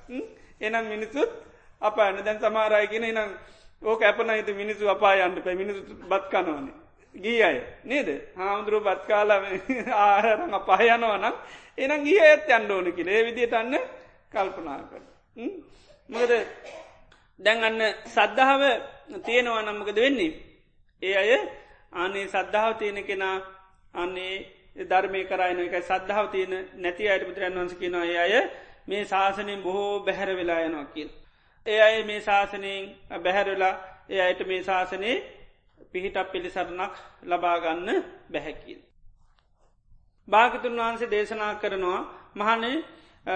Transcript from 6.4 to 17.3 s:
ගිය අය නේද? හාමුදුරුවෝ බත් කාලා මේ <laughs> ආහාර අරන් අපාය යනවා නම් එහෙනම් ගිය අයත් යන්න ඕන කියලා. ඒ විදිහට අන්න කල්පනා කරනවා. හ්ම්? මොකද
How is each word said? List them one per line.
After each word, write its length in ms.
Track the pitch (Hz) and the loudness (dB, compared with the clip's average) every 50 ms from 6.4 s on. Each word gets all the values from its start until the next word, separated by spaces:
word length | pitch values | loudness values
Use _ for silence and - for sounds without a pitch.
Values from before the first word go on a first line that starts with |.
| 180 175 156 143 135 135 - - - - _ _ _ _ - | 0 0 -4 -6 -8 -12 -14 -16 -20 -20 _ _ _ _ -14
ගිය 260 | - 185 214 240 233 | -8 -4 0 2 4
අය 180 | 214 175 143 123 - - - - | 4 4 4 0 -4 -8 -14 -14
නේද? 280 | - - 247 294 247 175 139 - - - - | -8 -4 -2 -2 -2 -2 -4 -6 -8 -12 -10
හාමුදුරුවෝ 540 | 180 185 196 202 208 214 208 208 214 202 | -6 -4 -4 -2 -4 -2 0 0 0 2
බත් 160 | 196 185 190 - | 0 -2 -2 0
කාලා 360 | - 214 208 208 208 208 196 | 0 2 4 4 4 4 4
මේ 200 | 196 196 185 180 - - 262 240 | 2 -2 -6 -6 -4 -4 -4 -4
<laughs> 140 | 196 - 233 | -4 -2 2
ආහාර 320 | 214 202 208 202 196 208 233 | 4 6 6 6 6 6 4
අරන් 260 | 214 214 349 277 208 | 4 2 0 -2 -4
අපාය 340 | 190 190 - 185 190 226 233 | -2 0 4 4 6 8 6
යනවා 300 | 233 233 233 226 208 190 | 6 6 4 2 0 0
නම් 180 | 196 240 - - - - - - - - - | 0 -2 -4 -4 -10 -16 -18 -20 -20 -14 -6
එහෙනම් 260 | - 262 269 294 302 285 | -4 -2 0 0 0 2
ගිය 160 | 285 330 403 | 4 6 10
අයත් 280 | 330 302 302 294 302 - | 10 10 10 8 6 4
යන්න 220 | 247 226 220 202 | 4 4 4 2
ඕන 160 | 202 185 185 180 | -2 -2 -2 -2
කියලා. 260 | 170 170 165 175 196 | -2 -2 -2 0 2
ඒ 100 | 220 226 | 2 2
විදිහට 300 | 233 233 240 240 233 - | 2 0 -2 -2 0 0
අන්න 200 | 226 220 233 269 349 508 - - - - - - _ _ | 0 -2 0 -2 -4 -4 -6 -10 -16 -20 -20 -20 _ _
කල්පනා 520 | _ - 226 196 190 185 180 170 151 139 147 | _ -4 -2 -2 -2 -4 -8 -10 -10 -10 -12
කරනවා. 340 | - - - - - - - _ _ _ - | -14 -16 -18 -20 -20 -20 -20 _ _ _ -16
හ්ම්? 200 | - 233 311 403 339 269 - - - - - - _ _ - | -12 -10 -10 -10 -12 -16 -20 -20 -20 -20 -20 -20 _ _ -10
මොකද 240 | - 233 247 240 240 226 196 - - - - - - - - - - - - - - _ _ _ | -4 0 2 4 4 2 0 -2 -10 -16 -18 -18 -18 -18 -18 -20 -20 -20 -20 -20 -20 _ _ _